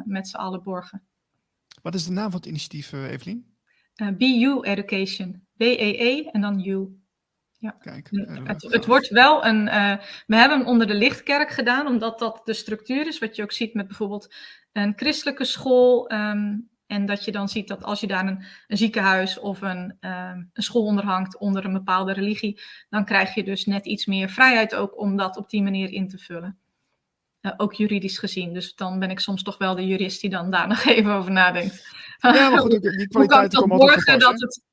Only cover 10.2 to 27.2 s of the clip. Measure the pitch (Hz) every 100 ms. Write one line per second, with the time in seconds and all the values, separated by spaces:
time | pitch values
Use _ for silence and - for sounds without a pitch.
10.2 | - 220 254 294 240 240 220 208 247 -
11.2 | - 285 302 - 240 254 302 240 226 226
12.2 | 226 220 - 214 - 220 - 262 311 311
13.2 | 220 220 202 - 220 220 190 196 202 202
14.2 | - - - - _ 214 202 208 277 302
15.2 | - 277 277 - 262 247 247 247 240 214
16.2 | 214 208 208 208 233 _ - 208 202 202
17.2 | - 202 202 220 202 196 - 208 208 190
18.2 | 190 190 - - - 208 220 220 196 190
19.2 | 190 - 202 190 196 180 180 - 185 180
20.2 | 180 180 175 - 208 240 214 202 202 185
21.2 | 185 - 202 190 196 190 190 185 190 196
22.2 | 196 208 214 208 - - _ 208 208 196
23.2 | 190 - 190 196 - 196 - 208 - 190
24.2 | 190 190 262 240 220 - 202 - 208 196
25.2 | 190 190 202 214 196 190 190 196 190 190
26.2 | - 170 180 190 _ _ _ _ _ _